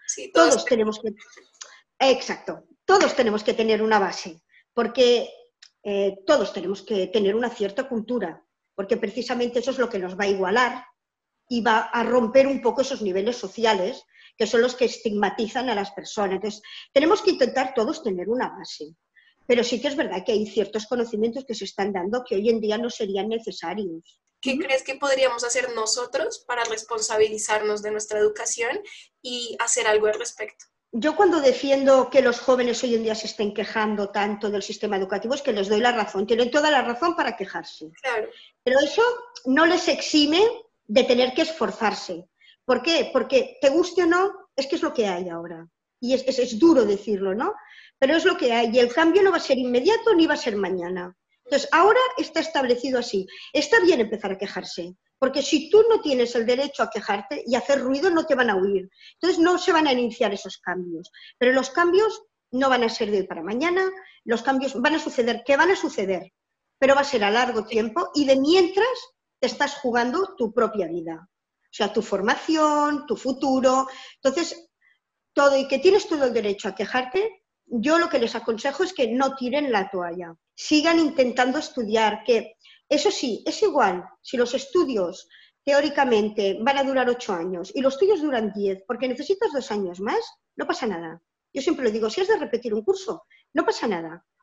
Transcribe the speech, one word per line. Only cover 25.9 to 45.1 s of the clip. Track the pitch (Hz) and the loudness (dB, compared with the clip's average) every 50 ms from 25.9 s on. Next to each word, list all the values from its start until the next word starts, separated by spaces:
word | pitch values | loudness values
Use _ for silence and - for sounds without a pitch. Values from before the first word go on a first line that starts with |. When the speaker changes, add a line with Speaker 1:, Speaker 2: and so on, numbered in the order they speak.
| - 247 247 - - 277 320 - - - _ | -4 -4 -4 -6 -4 -4 -4 -4 -6 -10 _
Speaker 1:
para | - 247 240 233 | -6 -4 -4 -4
responsabilizarnos | 220 220 214 - - 233 220 220 - 220 214 220 214 214 214 - - 214 214 214 214 208 208 202 | -4 -4 -8 -8 -8 -6 -6 -4 -2 2 2 2 2 0 -4 -2 -2 -2 0 0 -2 -4 -4 -4
de | 214 | -6
nuestra | 214 214 214 - 214 214 | -6 -6 -6 -4 0 2
educación | 214 214 214 226 233 226 - 233 233 240 302 415 403 - - - - _ _ _ | 2 2 0 -2 -6 -6 -4 -4 -4 -4 -4 -6 -8 -12 -20 -20 -20 _ _ _
y | - 247 247 240 240 226 - - | -12 -8 -8 -8 -8 -8 -6 -4
hacer | 233 233 - 254 226 | -2 -2 0 0 2
algo | 220 214 214 214 | 4 4 4 4
al | 214 214 | 2 0
respecto? | 220 240 - - - 214 214 - _ - _ _ _ _ - - | -2 -6 -10 -10 -10 -12 -12 -14 _ -20 _ _ _ _ -10 -6
Speaker 2:
Yo | 233 226 302 311 | -2 -2 0 2
cuando | - 415 359 349 320 | 4 4 4 4 4
defiendo | 277 262 - - - 277 269 277 269 269 269 262 247 - | 4 4 2 2 2 2 2 4 6 6 6 6 6 4
que | - 269 | 4 4
los | 247 240 233 - | 4 4 2 0
jóvenes | - - 254 247 240 240 226 - 254 | 2 2 2 4 2 0 0 -2 -2
hoy | 247 233 | 0 0
en | 220 226 | 0 0
día | 220 214 | -2 -4
se | - - | -4 -6
estén | 214 - - 208 208 202 | -10 -6 -4 -4 -4 -2
quejando | 226 202 - - 220 214 214 208 202 202 202 | -4 -6 -4 -2 -2 -2 0 0 -2 -4 -4
tanto | - 214 202 208 208 208 226 208 | -2 -2 -2 -2 -4 -4 -4 -4
del | 208 202 202 | -4 -4 -6
sistema | - 214 - 226 202 202 | -6 -8 -6 -4 -4 -2
educativo | 190 190 190 208 196 202 226 277 | -2 -2 -4 -4 -6 -4 -4 -4
es | 277 | -4
que | 277 262 220 | -2 -4 -2
les | 208 196 196 | -2 0 0
doy | 214 208 | 0 2
la | 247 247 | 2 2
razón, | 240 226 208 - - 196 214 | 0 0 -4 -4 -2 -4 0
tienen | 214 233 220 247 240 | 0 2 0 0 2
toda | 254 294 294 302 | 2 2 2 4
la | 294 254 | 2 2
razón | 240 240 233 - 330 349 330 | 0 0 -4 -2 -2 -2 0
para | 330 285 247 208 | -2 -4 -4 -4
quejarse. | - 196 - - - - - - - - 156 - - | -8 -10 -10 -10 -12 -12 -12 -16 -18 -18 -18 -16 -10
Speaker 1:
Claro. | - 523 233 214 220 - - - - - _ _ - | -6 -6 -4 -4 -6 -8 -12 -20 -20 -20 _ _ 0
Speaker 2:
Pero | 247 254 277 | 2 4 4
eso | 294 285 - 415 466 494 480 480 - - - - - | 2 2 2 2 2 2 2 -4 -10 -18 -18 -8 -2
no | 262 262 302 330 | 0 4 4 4
les | 339 359 339 - | 4 4 2 2
exime | 339 277 - - - - 302 294 285 311 359 427 466 480 - - _ _ _ _ | 0 -2 -2 -2 0 2 2 2 4 4 4 4 2 2 -2 -14 _ _ _ _
de | - 208 254 240 | 0 2 2 4
tener | - 247 240 254 247 - | 4 4 4 2 2 2
que | 330 320 | 0 -2
esforzarse. | - - - 240 190 - - 226 208 196 - - - 175 165 - _ _ _ _ - _ _ - | -2 -2 -4 -4 -4 -2 -2 -2 -2 -2 -4 -8 -10 -12 -12 -12 _ _ _ _ -20 _ _ 0
¿Por | - 247 233 | 0 0 2
qué? | 240 330 330 294 - - | 2 0 2 0 0 0
Porque | - 254 226 - 277 247 - - - - | 0 -2 0 4 2 2 2 2 -4 2
te | - 277 | 2 4
guste | 285 339 359 - - 370 349 | 4 4 2 2 2 2 4
o | |
no, | 330 339 359 381 403 - - - _ - | 4 4 4 2 0 -2 -6 -18 _ -6
es | - 269 | -6 -4
que | 269 349 | -2 -2
es | - 330 | -2 -2
lo | 294 - | -2 0
que | - 214 | 0 0
hay | 196 | 0